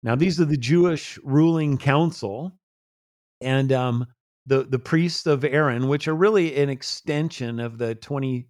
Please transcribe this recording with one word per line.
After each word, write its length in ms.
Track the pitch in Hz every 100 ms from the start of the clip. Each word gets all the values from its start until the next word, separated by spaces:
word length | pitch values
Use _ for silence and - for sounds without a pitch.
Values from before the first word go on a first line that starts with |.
Now, 120 | 117
these 260 | 123 175 165
are 40 |
the 120 | 160 147
Jewish 640 | 117 170 175 156 - -
ruling 520 | 139 139 160 165 151 135
council 800 | 139 143 170 - 107 104 175 - _ _ _ _ _ _ _ _
and, 320 | 131 135 135
um, 340 | 131 127 120 123 _ _ _ -
the, 180 | 135
the 140 | 135 131
priests 480 | - 160 170 165 -
of 180 | 147
Aaron, 440 | 139 139 151 120 131
which 200 | 147 156
are 60 |
really 420 | 156 196 214 165 139
an 120 | 143
extension 920 | 131 - - - 147 156 - 120 117
of 200 | 117 113
the 160 | 117 113
twenty 520 | - 143 135 127 123